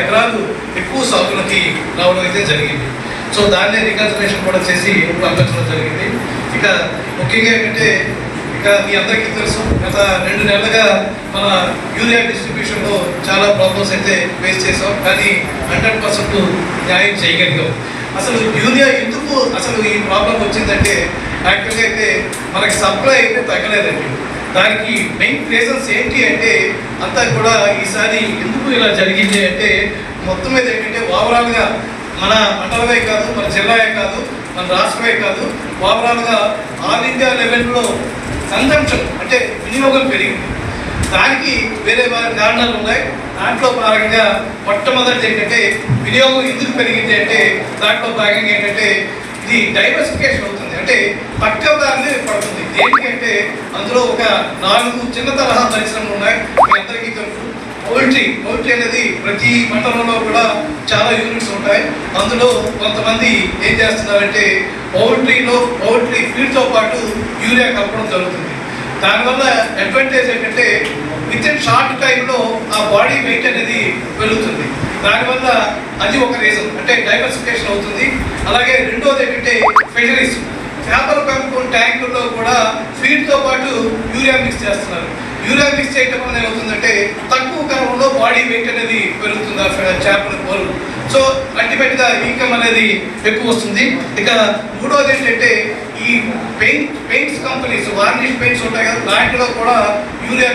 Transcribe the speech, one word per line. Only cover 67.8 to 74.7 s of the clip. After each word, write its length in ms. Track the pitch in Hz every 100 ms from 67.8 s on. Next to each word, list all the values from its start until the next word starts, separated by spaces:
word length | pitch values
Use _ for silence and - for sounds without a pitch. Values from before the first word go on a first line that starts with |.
| 202 220 214
జరుగుతుంది. 360 | 185 180 185 156 - - - - -
దానివల్ల 400 | 196 214 247 262 269 226 226 -
అడ్వాంటేజ్ 460 | 208 269 262 262 240
ఏంటంటే 340 | 226 220 - - - - - - - -
within 240 | - 302 302 -
short 240 | - 269 262
time-లో 380 | 262 254 254 247 226 220 220 -
ఆ 20 | 214
బాడీ 220 | 202 - - -
వెయిట్ 200 | - -
అనేది 280 | - - - - - - -
పెరుగుతుంది. 480 | 214 220 - - -